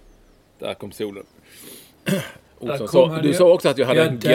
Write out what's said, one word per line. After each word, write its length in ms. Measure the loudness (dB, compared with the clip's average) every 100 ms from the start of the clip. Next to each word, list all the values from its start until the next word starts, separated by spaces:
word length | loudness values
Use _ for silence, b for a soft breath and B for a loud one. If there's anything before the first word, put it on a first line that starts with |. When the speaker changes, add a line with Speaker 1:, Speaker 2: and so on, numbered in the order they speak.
| _ _ _ _ _ _
Speaker 1:
Där 160 | -12
kom 180 | -12 -16
solen. 320 | -10 -10 -10 -20 _ B B B B B _
<clears throat> 0 |
Speaker 2:
Där 680 | -6 -4 -6 -18 _ _ -8
Speaker 1:
Olsson 60 | -6
Speaker 2:
kom 100 | 0
Speaker 1:
sa, 200 | 2 2
Speaker 2:
han 140 | 2
Speaker 1:
du 60 | -2
Speaker 2:
ju. 60 |
Speaker 1:
sa 180 | 4 4
också 160 | 4 0
att 100 | -2
jag 80 | 0
hade 120 | 2
Speaker 2:
Ja, 60 | 0
Speaker 1:
en 140 | -2
Speaker 2:
där 100 | 2